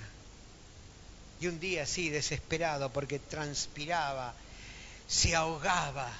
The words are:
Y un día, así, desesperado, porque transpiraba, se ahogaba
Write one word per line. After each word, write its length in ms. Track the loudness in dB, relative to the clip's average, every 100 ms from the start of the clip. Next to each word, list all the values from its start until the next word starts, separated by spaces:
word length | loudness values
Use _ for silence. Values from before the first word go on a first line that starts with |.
| -8 -14 -16 -16 -16 -16 -16 -16 -16 -16 -16 -16 -16 -4
Y 60 | -2
un 120 | 0
día, 240 | 0 0
así, 260 | 0 0 2
desesperado, 840 | 2 2 0 0 2 2 2 2
porque 240 | 0 0 -2
transpiraba, 1160 | -4 -4 -2 -2 -4 -4 0 2 2 0 -4 -8 -14 -14 -12 -12 -12 -14 0
se 280 | 6 8 8
ahogaba 760 | 6 2 4 4 4 0 -4 -6